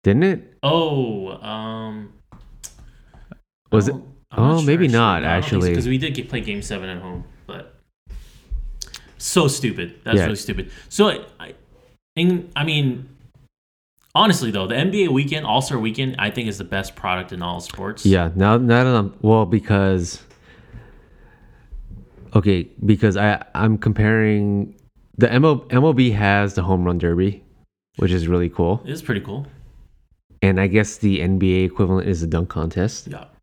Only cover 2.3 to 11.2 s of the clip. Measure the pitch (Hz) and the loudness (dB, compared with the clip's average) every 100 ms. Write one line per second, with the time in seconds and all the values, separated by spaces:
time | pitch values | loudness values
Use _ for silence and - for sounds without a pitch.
2.3 | - - - - - - - _ - - | -20 -20 -20 -20 -20 -20 -20 _ -20 -20
3.3 | - _ _ _ 110 104 135 - - _ | -20 _ _ _ 2 2 -4 -12 -20 _
4.3 | - 123 165 143 165 165 117 113 87 78 | 0 2 4 2 4 4 4 4 2 0
5.3 | 87 - 98 90 87 117 131 156 127 - | 0 0 0 2 0 0 -2 -2 -8 -8
6.3 | 120 104 101 98 101 92 90 92 90 - | -8 -8 -10 -8 -10 -10 -12 -12 -14 -14
7.3 | - - 90 - _ _ _ - - - | -20 -18 -18 -18 _ _ _ -20 -18 -18
8.3 | - _ - - - - - - - - | -20 _ -10 -10 -12 -14 -16 -20 -14 -2
9.3 | 185 147 - 120 90 85 - - 107 82 | 2 2 0 -4 -6 -10 -10 0 2 2
10.3 | 104 - 92 - - - - 208 - | -2 -6 -8 -8 -16 -10 2 2 0